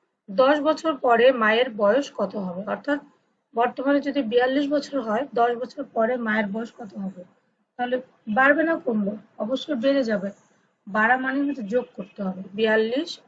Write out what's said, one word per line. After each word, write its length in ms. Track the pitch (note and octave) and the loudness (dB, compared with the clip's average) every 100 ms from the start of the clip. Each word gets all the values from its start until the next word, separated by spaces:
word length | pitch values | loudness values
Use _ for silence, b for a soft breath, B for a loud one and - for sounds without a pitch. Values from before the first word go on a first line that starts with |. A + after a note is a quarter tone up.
| _ _ - | _ _ -4
দশ 280 | G3 C4 D4+ | 2 4 4
বছর 320 | D4 D4+ D#4+ C#4 | 2 0 -2 0
পরে 220 | B3+ A#3 B3+ | 2 6 6
মায়ের 360 | B3 G#3+ A3+ C4 G#3+ | 4 2 2 0 2
বয়স 260 | G3+ C4 C#4 - | 2 2 0 -4
কত 140 | F#3+ G#3+ | -6 -4
হবে? 260 | F#3 F3 G#3+ | -8 -8 -8
অর্থাৎ 260 | G3 C#4+ C#4+ - _ _ _ _ | -6 -4 -6 -6 _ _ _ _
বর্তমানে 460 | A3+ A#3+ - C4+ C#4+ | -2 -2 0 0 0
যদি 200 | C#4+ C#4 | 0 -2
বিয়াল্লিশ 440 | A3 A#3+ B3+ C#4 C#4 | 0 2 2 0 0
বছর 300 | C#4+ - C#4 A3 | -2 -2 -4 -2
হয়, 180 | A3 C#4+ | -2 -2
দশ 160 | A#3 A#3+ A#3 | 0 0 0
বছর 260 | A#3+ - B3 | -8 -10 -6
পরে 200 | A#3 A3 B3 A3 | -2 0 0 -2
মায়ের 200 | A3 G3+ | -2 -2
বয়স 160 | A3 A#3 | -4 -8
কত 200 | - G#3 G#3 | -12 -16 -10
হবে? 260 | F#3+ F#3 F3+ _ _ _ _ - | -10 -10 -18 _ _ _ _ -6
তাহলে 180 | B3 B3+ - _ A3 | -4 -4 -6 _ -4
বাড়বে 340 | G#3+ C4+ D4+ D#4+ | 2 4 4 2
না 60 | E4 | -2
কমবে? 300 | - G#3+ G3 A3 - - | -2 -2 -2 -6 -12 -10
অবশ্যই 400 | A3 C4+ - B3 | -6 -4 -4 -2
বেড়ে 180 | C#4 C#4 | 2 2
যাবে। 240 | A3+ G3+ G3 - _ _ _ _ G#3 | 0 -2 -4 -12 _ _ _ _ -6
বাড়া 300 | G#3+ A3+ B3+ | 0 2 2
মানে 220 | C4 C#4 C#4+ | 0 -2 -2
হচ্ছে 180 | C4+ G3 | -4 -4
যোগ 140 | B3 A#3+ | -4 -4
করতে 260 | - F3+ - | -10 -14 -8
হবে, 200 | F#3+ F3+ F#3+ | -6 -6 -8
বিয়াল্লিশ 560 | G3 A3 A3 A3 C4 E4+ - | -2 2 2 2 -2 -4 -10